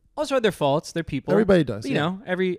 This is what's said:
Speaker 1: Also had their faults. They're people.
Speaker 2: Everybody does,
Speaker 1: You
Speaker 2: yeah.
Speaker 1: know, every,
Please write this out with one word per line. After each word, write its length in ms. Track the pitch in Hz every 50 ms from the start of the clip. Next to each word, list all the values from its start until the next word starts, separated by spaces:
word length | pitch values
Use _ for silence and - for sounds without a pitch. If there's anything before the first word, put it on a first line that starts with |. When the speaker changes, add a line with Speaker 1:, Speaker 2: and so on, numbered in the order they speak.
| _ _ _
Speaker 1:
Also 200 | - 302 - 277
had 80 | 262 220
their 100 | 208 -
faults. 400 | - 156 139 139 160 - - -
They're 100 | 165 160
people. 300 | - - 135 - - 185
Speaker 2:
Everybody 320 | 202 220 185 196 175 151
does, 200 | 120 107 104 110
Speaker 1:
You 100 | 277 -
Speaker 2:
yeah. 40 | -
Speaker 1:
know, 200 | 143 170 185 190 -
every, 320 | 180 185 180 185 185 175